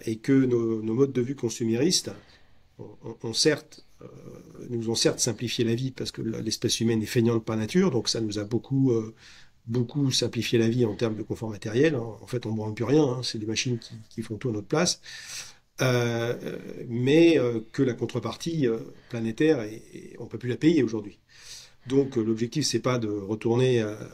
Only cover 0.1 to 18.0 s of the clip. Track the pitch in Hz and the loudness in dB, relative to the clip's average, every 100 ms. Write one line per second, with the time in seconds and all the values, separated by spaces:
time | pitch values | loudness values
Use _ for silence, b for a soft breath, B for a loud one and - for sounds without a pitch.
0.1 | 110 - 135 131 120 113 113 110 113 139 | -4 4 4 6 4 2 0 0 2 2
1.1 | 123 120 139 117 - 113 117 156 180 - | 2 -2 -2 -4 -2 0 2 2 2 -2
2.1 | 98 - b b b b - 104 104 113 | -12 -18 b b b b -20 -18 -16 -16
3.1 | 113 117 110 156 147 - - - - - | -10 -6 0 2 2 -4 -20 -20 -20 -20
4.1 | 131 - - - - - 120 113 113 160 | -20 -18 -18 -20 -16 -8 -4 -2 2 2
5.1 | - - 110 117 - 113 117 131 123 113 | 2 -2 -2 -4 0 0 0 -2 -6 -10
6.1 | - 123 113 113 - 113 - 113 113 101 | -6 -6 -4 -4 -2 -2 0 2 2 0
7.1 | 123 113 117 113 110 110 180 190 123 - | 2 4 2 0 -4 0 2 4 2 0
8.1 | 120 107 101 104 113 - 135 131 113 110 | -2 -2 -4 -2 -4 -2 2 4 4 0
9.1 | 113 B B B B - 120 120 147 139 | -10 B B B B -4 -2 -2 0 0
10.1 | - 117 117 110 120 113 123 117 95 117 | 2 -2 -2 0 4 4 4 2 0 -2
11.1 | 110 110 101 110 104 110 113 156 139 117 | -4 -6 -6 -6 -8 -4 2 2 2 -6
12.1 | 107 107 123 107 110 107 107 113 147 143 | -12 -8 -6 -4 -4 -4 -4 2 4 4
13.1 | 127 120 113 107 107 135 117 - 113 110 | 2 -6 -6 -4 -2 -2 -4 -6 -20 -16
14.1 | - 110 107 131 107 98 151 175 - B | -12 -8 -6 -4 -4 -2 0 0 -2 B
15.1 | B B B B B _ - 131 123 120 | B B B B B _ -2 2 2 2
16.1 | 117 117 - - - - - 131 117 127 | 0 -2 -4 -6 -10 -12 -12 -6 -2 4
17.1 | 156 170 151 123 117 107 - 135 113 | 6 8 6 2 -2 -6 0 0 0